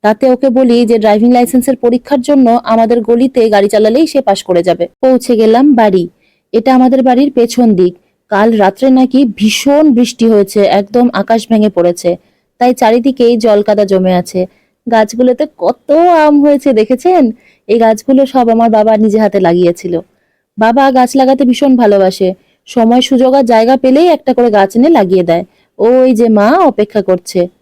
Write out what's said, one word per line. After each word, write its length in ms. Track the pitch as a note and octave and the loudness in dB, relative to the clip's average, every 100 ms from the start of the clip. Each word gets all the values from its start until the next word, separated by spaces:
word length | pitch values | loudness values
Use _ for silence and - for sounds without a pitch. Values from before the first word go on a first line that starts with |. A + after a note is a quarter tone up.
তাতে 200 | G#3+ G#3+ C4+ | -2 0 0
ওকে 180 | B3+ C4+ | 0 0
বলি 260 | B3 B3+ A#3 A3+ | 0 2 0 0
যে 100 | A3+ | 0
ড্রাইভিং 320 | G#3+ G#3 A#3+ | 0 2 2
লাইসেন্সের 440 | B3 A#3+ B3+ A#3+ B3+ | 2 0 -2 -2 -2
পরীক্ষার 440 | A#3+ A#3+ - C#4+ | -2 -4 -4 -4
জন্য 240 | B3 C#4+ A#3+ A#3 | 0 0 2 0
আমাদের 340 | A3+ A3+ A3+ A#3+ | -2 -2 0 -2
গলিতে 400 | G#3+ A#3 C4 B3+ A3+ | 0 -2 0 0 0
গাড়ি 180 | G#3 G3+ | 0 0
চালালেই 380 | G#3 G#3+ A#3+ D#4+ | 0 0 0 0
সে 140 | C#4+ | -2
পাশ 160 | C4 G3 | -2 -4
করে 200 | - F3 | -2 -2
যাবে। 220 | F3+ E3+ E3+ _ | -2 -4 -6 _
পৌঁছে 320 | C4 B3+ - A3+ | 0 0 0 0
গেলাম 280 | A3 A3+ C#4+ | 2 2 2
বাড়ি। 300 | A#3+ G#3+ F#3 E3+ _ _ _ _ | 2 2 0 -4 _ _ _ _
এটা 180 | A3+ A#3 | -4 0
আমাদের 260 | C4 B3+ C4+ | 2 2 2
বাড়ির 280 | B3+ B3 C#4+ | 0 0 0
পেছন 360 | B3+ A#3 B3 A#3+ | 0 -2 0 0
দিক। 180 | F#3 F3+ F3 _ _ _ | 2 -2 -4 _ _ _
কাল 180 | G3 A3+ A3 | -2 0 2
রাত্রে 320 | G3 G3 C4 | 0 0 0
নাকি 300 | C4 C4 C4 C4 - | 2 2 0 -2 -2
ভীষণ 480 | G#3+ - C#4 C#4+ D#4 | -4 -2 0 2 2
বৃষ্টি 320 | A#3 A#3+ - A3+ | 0 -2 -2 0
হয়েছে, 280 | G#3 G3 G#3+ G3+ | 0 0 0 0
একদম 360 | G3 G3+ A#3+ A#3+ | -2 -2 -2 -2
আকাশ 260 | G3 G3+ A3+ - | -2 -2 -4 -2
ভেঙে 220 | A3 G#3 | -2 0
পড়েছে, 400 | F#3+ F3 F3 F3 F3 _ _ _ _ | 0 -2 -2 -6 -6 _ _ _ _
তাই 120 | B3 | -2
চারিদিকেই 600 | B3+ A3+ A#3+ B3+ C4 A#3 A#3+ | 0 0 0 -2 0 0 0
জল 160 | A3 G#3 | 0 0
কাদা 220 | G#3 G#3 | 0 -2
জমে 280 | G3+ F#3+ F#3 F3+ | 0 0 0 -2
আছে। 200 | F3 F#3 F3+ _ _ _ - | -4 -8 -8 _ _ _ -4
গাছগুলোতে 580 | A3+ G#3+ A#3 B3+ B3+ D4+ - | -2 0 0 -2 -2 -6 -4
কত 300 | F3 - - D4+ F4+ E4 | -6 -6 -2 0 2 2
আম 180 | D4+ D4 | 2 2
হয়েছে 280 | C#4+ C#4+ C#4+ | 2 0 0
দেখেছেন? 500 | A3 G#3+ B3+ F4 F4+ B3 - _ _ - | -2 -2 -2 0 0 0 -4 _ _ -4
এই 100 | A3+ | 0
গাছগুলো 440 | A3+ A3 - C4+ C4+ | 0 -2 0 0 0
সব 200 | C4+ A#3 | 0 0
আমার 160 | A3+ A#3 | 0 0
বাবা 220 | G#3+ G#3+ G#3+ | 0 0 0
নিজে 220 | G#3+ G#3+ | 0 0
হাতে 180 | G#3+ G3+ | 0 0
লাগিয়েছিল। 540 | F3+ F3 F3 F3 F#3 E3+ - _ _ _ _ - | 0 0 0 -2 -6 -8 -10 _ _ _ _ -4
বাবা 260 | A3 A#3 C#4 | 0 2 0
গাছ 200 | B3+ B3 C4+ | 0 0 0
লাগাতে 260 | C4 C4+ | 0 0
ভীষণ 280 | C4 A#3+ C#4 B3+ | 0 0 0 2
ভালোবাসে, 520 | A3 G3+ F#3+ F#3+ F#3 F#3 _ _ - | 2 2 0 -2 -6 -6 _ _ -8
সময় 340 | B3 A3+ B3 | -2 0 0
সুযোগ 300 | B3+ B3+ C4 | 0 0 2
আর 100 | C#4 A#3+ | 0 2
জায়গা 220 | A3+ A3+ C4 | 0 2 0
পেলেই 320 | C4 C4+ F4 D4+ | 0 2 2 0
একটা 160 | - | -2
করে 140 | B3+ A#3+ | 0 0
গাছ 200 | G#3 G3 | 0 0
এনে 160 | A3+ D4 | 0 2
লাগিয়ে 340 | D#4 F#3+ F#3 E3+ | 2 2 0 0
দেয়। 140 | E3+ F#3 _ _ - | -4 -4 _ _ -4
ওই 300 | A3+ B3+ B3+ | 0 2 2
যে 120 | A3 A#3 G#3+ | 2 2 2
মা 100 | G#3 E4+ E4 | 2 2 0
অপেক্ষা 320 | - G#3 G#3+ | -2 -4 -4
করছে 380 | F#3+ F#3 - F3+ F3 _ | -2 -4 -4 -6 -6 _